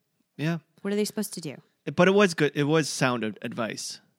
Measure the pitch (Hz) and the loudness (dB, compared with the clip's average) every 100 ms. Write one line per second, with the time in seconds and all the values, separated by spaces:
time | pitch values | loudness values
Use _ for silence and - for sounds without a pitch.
0 | _ _ _ - 151 165 - _ 202 208 | _ _ _ -6 -4 -4 -8 _ -4 -2
1 | 208 - 202 - 160 120 - _ - 147 | -2 -4 -8 -8 -12 -14 -20 _ -4 4
2 | 180 196 202 165 147 151 143 160 147 - | 6 6 4 4 0 2 2 2 0 0
3 | 131 120 110 - 120 120 107 98 - - | 0 0 -4 -6 -8 -6 -6 -6 -12 -14
4 | _ | _